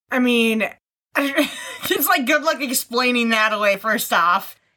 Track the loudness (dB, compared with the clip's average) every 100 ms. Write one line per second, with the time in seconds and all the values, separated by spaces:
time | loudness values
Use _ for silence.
0 | _ 0 2 4 2 0 -2 -6 _ _
1 | _ -4 -2 0 -2 -4 -14 -12 -4 -2
2 | 2 0 2 0 0 -2 -2 -4 -2 -2
3 | 0 0 0 0 0 0 0 0 -2 -4
4 | 0 2 2 2 -2 -14 _